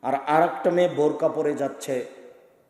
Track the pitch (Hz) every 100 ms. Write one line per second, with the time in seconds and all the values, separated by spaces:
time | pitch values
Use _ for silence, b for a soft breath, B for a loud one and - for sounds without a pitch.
0 | 123 139 147 156 170 - 180 175 175 143
1 | 151 151 156 151 151 139 135 - - 127
2 | 117 - - - _ _